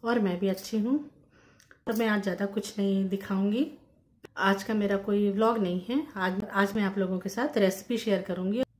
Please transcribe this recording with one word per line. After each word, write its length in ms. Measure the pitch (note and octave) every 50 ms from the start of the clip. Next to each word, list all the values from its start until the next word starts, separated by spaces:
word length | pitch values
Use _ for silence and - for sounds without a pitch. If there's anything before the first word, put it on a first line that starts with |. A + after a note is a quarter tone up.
| -
और 160 | A3+ A#3+ A#3+
मैं 180 | G#3 F#3 F3 F3+
भी 80 | G3
अच्छी 300 | F#3+ F#3 - - - A3+
हूँ। 180 | A3 G#3 A#3+ C4+ D4+ D4 - - - - _ _ - _ - _ _ - _ - _ _
और 60 | - A3
मैं 140 | A3 A#3
आज 160 | A3 G#3+ G3+ G3
ज़्यादा 220 | G3+ F3 - G3+
कुछ 340 | G3 G3+ G#3+ G3+ - - G#3
नहीं 280 | G3 G3 G3 F#3+ G3 F#3+
दिखाऊँगी, 560 | G3 G3 G3 - G3 F#3+ G3 G3+ G#3 B3 D4+ - - - - _ _ _ _ _ _ _ - - _
आज 260 | - - G3 G3 G3 -
का 100 | - A3
मेरा 240 | G#3+ G3+ G3 G3+
कोई 320 | G3 G3 G#3+ G3+ G#3 G#3 G3+
व्लॉग 260 | G3 G3+ A3 A3+ A#3
नहीं 240 | A3+ G3 F3 F3+ F#3 F3+ -
है। 120 | B3 D4 D#4 - -
आज, 260 | G3+ F#3 F#3 F#3 G3 G#3 - -
आज 200 | G3 G3+ G3+ -
मैं 80 | A3 G3+
आप 140 | F#3+ G3
लोगों 220 | G3 F#3+ F#3 F#3 F3+
के 100 | - G3
साथ 280 | - A#3 B3+ - -
रेसिपी 400 | A3 G3 F#3+ F#3+ - - - A#3+
शेयर 240 | A3 - A3 G3 F#3+
करूँगी 420 | F#3 - F3+ F3+ F#3 F#3+ G#3 A#3+ C4 - _